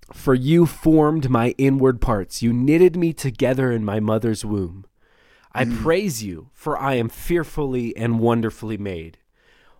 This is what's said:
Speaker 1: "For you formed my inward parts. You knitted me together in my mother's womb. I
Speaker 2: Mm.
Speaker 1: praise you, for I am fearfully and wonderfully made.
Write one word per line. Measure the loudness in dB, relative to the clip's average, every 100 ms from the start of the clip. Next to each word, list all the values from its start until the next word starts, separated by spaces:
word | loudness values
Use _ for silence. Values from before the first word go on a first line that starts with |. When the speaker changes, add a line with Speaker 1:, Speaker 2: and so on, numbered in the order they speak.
| -20
Speaker 1:
"For | -6 0
you | 2 4 4 4
formed | 2 2 4 4 2 0
my | 0 0 0
inward | 2 4 2 2
parts. | 0 0 -4 -4
You | -2
knitted | 0 2 6 4 4
me | -2
together | -2 -6 -2 0 0 0
in | 0
my | -2 -2
mother's | 0 0 0 -2 -4
womb. | -4 -4 -10 -20 _ _ _ _ _ _
I | -6 -4
Speaker 2:
Mm. | -2
Speaker 1:
praise | 0 0 0 -4
you, | -8 -10 -14
for | _ -6 -4
I | -2 -2
am | -2
fearfully | -4 -2 -2 -2 -4 -4 -2 -4 -4
and | -2 2
wonderfully | 2 2 0 -4 -8 -8
made. | -6 -8 -12 -18 _ _ _ _ _ _